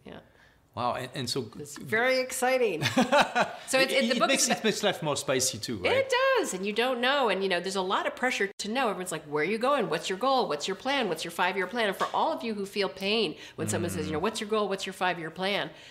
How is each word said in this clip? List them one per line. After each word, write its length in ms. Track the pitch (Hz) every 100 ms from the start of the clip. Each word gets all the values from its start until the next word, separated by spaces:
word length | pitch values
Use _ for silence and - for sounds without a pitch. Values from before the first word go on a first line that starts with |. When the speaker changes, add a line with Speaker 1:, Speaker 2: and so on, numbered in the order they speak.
| -
Speaker 1:
Yeah. 140 | - - - - _ _
Speaker 2:
Wow, 200 | - 120
and, 140 | 120 123
and 140 | - 123
so 220 | 143 113 -
Speaker 1:
It's 180 | 147 -
very 420 | 147 220 254 262
exciting. 640 | 254 - 254 262 233 156
Speaker 2:
<laughs> 140 | 135 - 254 285 - 247 214 - -
Speaker 1:
So 120 | 262
it's, 120 | 262
Speaker 2:
It, 120 | 233
Speaker 1:
it, 40 | 233
the 60 | 247
Speaker 2:
it 20 |
Speaker 1:
book 80 | 311
Speaker 2:
makes, 140 | 269
Speaker 1:
is 40 | -
about 100 | -
Speaker 2:
it 60 |
makes 180 | 220 202
life 200 | 202 170
more 140 | 151 135
spicy 420 | - 131 123 113
too, 200 | - 107
right? 140 | 240 508
Speaker 1:
It 160 | 539 494 539 508
does, 160 | 269
and 100 | 185
you 80 | 196
don't 280 | 208 247 247
know, 280 | 247 285 240
and, 120 | 190
you 60 | 190
know, 100 | 175
there's 160 | 180 190
a 60 |
lot 240 | 185 208 302
of 80 | -
pressure 320 | 247 247 196 -
to 100 | 202
know. 180 | 240 247
Everyone's 220 | 185 175
like, 120 | 156
"Where 180 | 151 147
are 40 | 160
you 40 | 220
going? 320 | 247 285 185
What's 180 | 160 -
your 100 | 190
goal? 300 | 254 269 190
What's 180 | 156 -
your 80 | 190
plan? 320 | 262 277 214
What's 160 | 160
your 80 | 170
five-year 340 | - 180 190 185
plan?" 220 | 240 214
And 80 | -
for 100 | -
all 180 | - 262
of 100 | 311
you 100 | 240
who 100 | 208
feel 240 | 196 208 190
pain 460 | - 196 226 190 147 - -
when 120 | 160
someone 220 | 175 170
says, 160 | 180 151
you 60 |
know, 60 | 151
Speaker 2:
Mm. 20 |
Speaker 1:
"What's 180 | 196 220
your 80 | 208
goal? 200 | 220 202
What's 180 | 196 -
your 60 |
five-year 360 | 180 185 170 160
plan?" 380 | 165 190 196 151 - -